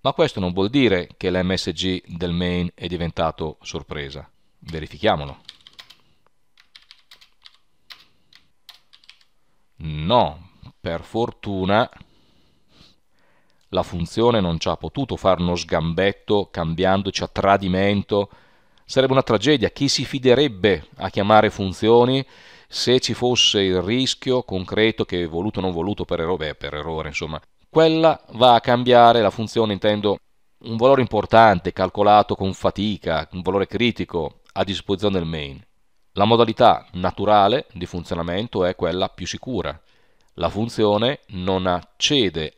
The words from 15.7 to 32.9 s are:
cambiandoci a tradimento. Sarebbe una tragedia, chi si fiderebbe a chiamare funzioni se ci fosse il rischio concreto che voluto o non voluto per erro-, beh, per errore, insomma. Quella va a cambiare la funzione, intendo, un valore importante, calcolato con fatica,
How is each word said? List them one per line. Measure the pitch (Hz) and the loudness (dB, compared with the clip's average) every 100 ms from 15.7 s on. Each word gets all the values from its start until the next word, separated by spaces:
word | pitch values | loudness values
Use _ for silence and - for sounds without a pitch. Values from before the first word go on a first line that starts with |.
| 87 82 85 98 - - 104 92 | -2 -2 0 -2 -2 -2 -2 -2
cambiandoci | - 82 82 92 95 98 - | -6 -6 -2 0 0 -2 -6
a | 87 | -8
tradimento. | - 98 98 98 92 98 101 - 104 101 - _ _ _ _ | -2 2 2 2 0 2 0 0 -2 -2 -10 _ _ _ _
Sarebbe | _ - 131 | _ 0 2
una | 131 | 2
tragedia, | - 107 117 147 98 | 2 0 2 2 0
chi | - 139 | -2 -2
si | - | -2
fiderebbe | 131 139 127 120 147 98 101 85 - - | -4 0 2 4 2 0 0 0 -4 -10
a | 92 | -8
chiamare | 110 101 107 107 | -4 4 6 6
funzioni | - 98 85 110 120 123 135 131 - - - _ | 0 -6 0 4 6 6 0 -4 -16 -20 -20 _
se | - - 127 | -6 0 0
ci | - | 0
fosse | 113 123 120 - 107 | -2 -2 2 2 2
il | 98 92 | 0 0
rischio | 90 120 131 - - 127 | 0 -2 -2 -4 -2 -2
concreto | - 95 92 101 110 - | -2 -8 -4 0 0 0
che | 110 90 85 | -4 -4 -4
voluto | 82 104 101 | -4 -4 -4
o | |
non | 92 | -4
voluto | 85 90 104 | -4 -6 -6
per | 87 87 | -6 -4
erro-, | 82 90 | -2 -4
beh, | 78 | -6
per | 71 71 | -8 -10
errore, | 73 76 80 78 | -10 -8 -8 -8
insomma. | 76 80 78 _ _ _ | -8 -8 -12 _ _ _
Quella | 160 160 160 160 - - | 2 2 4 2 2 -8
va | 107 127 | 2 6
a | 117 | 6
cambiare | - 123 123 120 117 117 | 4 0 4 8 8 6
la | 101 | 2
funzione, | - 110 - 110 | 0 -6 -2 -2
intendo, | 98 107 104 104 95 _ _ _ _ | 0 -2 0 -2 -4 _ _ _ _
un | 120 113 | -10 2
valore | 123 135 | 4 4
importante, | 120 107 92 113 113 92 90 | 2 -2 4 6 6 4 -2
calcolato | - 92 - 101 104 98 104 | -4 -4 2 6 6 4 -2
con | 95 | -4
fatica, | 90 95 - 104 | -2 -4 -2 -4